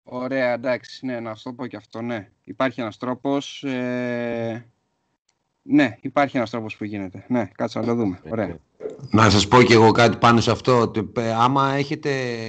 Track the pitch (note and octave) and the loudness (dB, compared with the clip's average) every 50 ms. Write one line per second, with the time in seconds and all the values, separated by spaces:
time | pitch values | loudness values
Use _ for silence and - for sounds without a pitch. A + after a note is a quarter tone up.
0 | _ - A#2+ B2+ B2+ B2+ C3+ C3+ B2+ B2 A#2+ A#2+ A#2 C3 B2 A2+ - - - - | _ -16 -12 -10 -8 -4 -2 0 0 0 0 -2 -2 -4 -4 -4 -6 -12 -18 -10
1 | - C3 B2 A#2 A2+ A#2 A2 A2 - C3 B2 A#2+ C3 A#2 G#2+ G#2+ G#2+ _ - A2+ | -8 -8 -6 -6 -8 -8 -10 -10 -12 -14 -12 -10 -10 -10 -10 -14 -16 _ -12 -10
2 | A2+ A#2+ A#2+ A2 F#2+ - _ _ _ - - - C3 C3 A#2 - A#2+ A2 G#2+ - | -8 -6 -6 -8 -10 -12 _ _ _ -20 -4 -2 -2 -2 -2 -4 -8 -8 -8 -8
3 | - B2 B2 B2 - C#3 C#3 C#3+ C#3 - - - - C#3 C3 B2+ B2 B2 B2 B2 | -8 -8 -8 -6 -4 -2 -2 -2 -4 -6 -12 -10 -8 -6 -6 -4 -4 -4 -4 -4
4 | B2 B2 B2 A#2+ A#2+ A#2+ A#2 A#2 A#2 A2+ A2+ A#2+ A#2 _ _ _ _ _ _ _ | -4 -4 -4 -4 -4 -4 -4 -4 -4 -6 -6 -8 -12 _ _ _ _ _ _ _
5 | _ _ _ _ _ _ _ _ _ _ _ _ _ - C3+ D3+ C#3+ A#2 A2 - | _ _ _ _ _ _ _ _ _ _ _ _ _ 0 2 4 4 2 0 -6
6 | - C3 - D3 C#3+ C3 - C3+ A2+ A2 - A#2 A2 G#2+ - - A2 G#2 G#2+ G2+ | -12 -4 0 0 0 0 0 -4 -4 -2 -4 -8 -8 -8 -10 -10 -10 -8 -8 -8
7 | F#2+ F#2 - G#2 - - B2 A#2+ G#2+ F2+ - - A#2+ A2+ - A2+ A2 A#2+ A#2 A#2+ | -10 -10 -12 -16 -6 -2 -2 -2 -2 -4 -6 -6 -6 -6 -4 -4 -2 -2 -2 0
8 | A2+ G2 F2+ - - D#2+ - A2 G#2 F2 E2+ D#2 - _ _ _ - - - - | -2 -2 -4 -6 -8 -8 -6 -4 -4 -6 -6 -12 -18 _ _ _ -14 -14 -12 -12
9 | - - - G#2+ A2+ G#2+ F#2 G#2 F#2 F#2 A#2 B2 B2 - A#2 A2 A2+ A2 G2 A#2 | -8 2 4 6 6 8 6 4 4 6 6 6 8 8 8 8 8 6 6 6
10 | A#2+ A2+ F#2+ - - A#2 A#2 A2+ G#2 B2 A2 - - - B2+ A#2+ A2+ - A2+ A2+ | 4 4 4 4 4 4 4 4 2 2 -2 0 0 2 2 2 2 0 -2 -6
11 | G2+ F2 - B2 A#2 A2+ A2+ A2+ A#2+ B2+ C#3 C#3 C3+ C3+ C3+ C#3 C#3 C#3+ D#3 - | -6 -6 -6 -6 -4 -2 0 2 2 2 2 2 0 0 0 -2 -4 -4 -6 -6
12 | - D3 C#3 C3+ B2+ B2 A#2 A2+ A2+ | -4 -4 -4 -4 -4 -6 -6 -8 -8